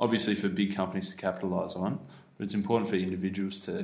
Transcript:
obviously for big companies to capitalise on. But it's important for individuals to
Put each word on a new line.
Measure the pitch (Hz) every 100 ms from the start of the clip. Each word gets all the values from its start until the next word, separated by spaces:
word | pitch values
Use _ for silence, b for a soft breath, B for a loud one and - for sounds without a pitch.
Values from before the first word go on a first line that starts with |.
obviously | 120 110 107
for | 101 101
big | 92 101
companies | 98 92 95 90
to | -
capitalise | 98 92 95 90 87
on. | 90 95 139 B B B -
But |
it's | 101
important | 107 98 117 98
for | 98
individuals | 92 92 95 95 95 -
to | - 98